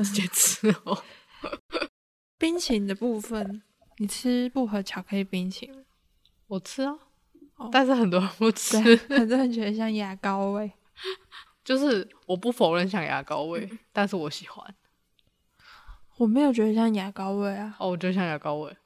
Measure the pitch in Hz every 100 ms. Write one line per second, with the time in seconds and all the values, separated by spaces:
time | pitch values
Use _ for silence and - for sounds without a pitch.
0 | 202 202 180 - - - 214 185 - 202
1 | - - _ - - - _ 330 - _
2 | _ _ _ - 320 339 - 226 196 196
3 | 240 220 214 220 202 208 - _ _ -
4 | 202 - 247 247 247 269 240 208 196 -
5 | 190 196 196 185 185 190 254 269 269 _
6 | _ _ _ _ - 190 - - 269 302
7 | _ _ _ _ - - 233 262 262 254
8 | 214 180 185 - 226 214 - 220 226 233
9 | - 277 226 254 254 233 208 214 220 214
10 | 202 190 202 196 196 202 214 - _ -
11 | 381 381 _ - - _ - 262 285 214
12 | 196 _ - 180 240 240 185 170 185 196
13 | 147 135 139 147 156 170 196 226 _ -
14 | 202 190 147 - 175 - - - _ _
15 | _ _ _ _ _ _ - - - -
16 | - - 226 240 294 240 220 220 226 214
17 | 190 196 190 202 202 196 214 208 190 175
18 | 180 185 175 151 156 147 147 -